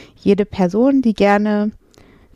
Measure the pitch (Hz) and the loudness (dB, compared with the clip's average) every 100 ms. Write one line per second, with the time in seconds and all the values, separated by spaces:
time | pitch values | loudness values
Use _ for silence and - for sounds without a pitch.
0 | - _ 190 202 202 - 180 202 262 269 | -20 _ -2 0 -2 -2 -2 0 0 2
1 | 240 202 202 208 214 208 214 - _ _ | 0 0 2 2 0 -2 -4 -8 _ _
2 | - _ _ | -20 _ _